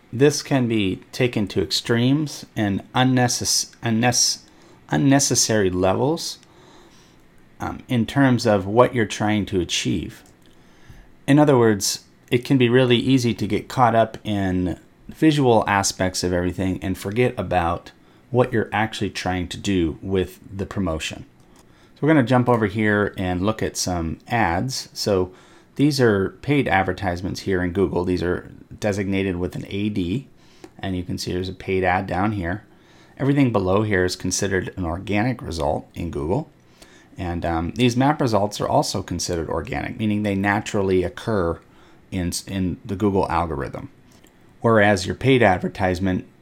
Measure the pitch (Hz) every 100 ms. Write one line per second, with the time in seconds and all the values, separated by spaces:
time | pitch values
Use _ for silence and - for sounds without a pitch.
0 | _ 117 147 147 - 139 117 110 95 92
1 | - - 123 117 98 101 - - - 117
2 | 123 147 147 - - - 104 98 - 127
3 | 131 127 123 - - - - - 117 113
4 | 120 120 - - - - - - - 151
5 | 143 139 - 127 - 110 92 90 92 107
6 | 131 170 - - - - - - - -
7 | - _ - - - - 85 - - 123
8 | 107 - 135 120 113 101 95 113 127 131
9 | 104 - 107 107 92 95 87 - 127 98
10 | - - - _ _ - - - - -
11 | - - - 143 151 127 113 101 - -
12 | - _ _ 123 - 135 120 123 127 117
13 | 123 131 117 104 104 101 - - 120 113
14 | 110 - 107 101 95 92 90 - - _
15 | - - 156 147 127 110 - 101 98 -
16 | 92 - 90 90 90 92 95 90 95 92
17 | 101 110 123 - 92 90 85 87 - -
18 | _ _ _ 120 - 113 - 101 110 -
19 | 98 - 92 90 87 - 101 95 80 -
20 | 98 95 90 - - 98 92 104 90 80
21 | - - - _ _ - _ _ _ _
22 | 143 156 113 123 120 117 104 110 107 104
23 | 98 - 92 90 95 - 90 - 98 87
24 | 82 78 - 117 98 87 127 - - -
25 | 107 95 92 - - - _ - 147 139
26 | 120 98 95 - - 143 - 95 92 90
27 | 95 87 98 65 95 92 90 87 87 85
28 | 90 90 87 87 - - - - 107 98
29 | 95 98 98 87 90 - - 98 107 104
30 | 87 120 - - - - - - 98 90
31 | 90 95 - 90 92 92 - 92 92 92
32 | 95 87 107 101 85 104 - _ _ -
33 | - - 131 143 127 104 92 98 107 92
34 | 90 - 92 - 98 92 - - 85 87
35 | 98 104 123 127 - 82 73 - - -
36 | 85 78 76 120 - _ _ _ - -
37 | _ - 90 85 82 82 87 - 123 117
38 | 135 156 123 104 104 - - 131 147 101
39 | - 85 - 87 76 82 - 69 - -
40 | 110 104 104 98 101 104 - 107 95 92
41 | 85 - - 104 85 80 - - - -
42 | - 95 87 - - 95 90 - - 98
43 | 104 95 - 85 85 69 64 - - -
44 | - - - _ _ _ 117 110 104 98
45 | 98 - 127 131 104 92 185 - 92 87
46 | 95 92 - _